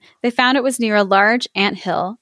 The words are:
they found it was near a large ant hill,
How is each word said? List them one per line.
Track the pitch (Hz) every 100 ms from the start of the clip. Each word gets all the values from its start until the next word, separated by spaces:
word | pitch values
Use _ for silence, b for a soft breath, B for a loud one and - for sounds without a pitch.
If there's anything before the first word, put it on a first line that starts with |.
| b b
they | 240
found | 240 247 269
it |
was | 254 247
near | 226 208
a |
large | 196 196 208 240 -
ant | - 202 185
hill, | 185 165 180 226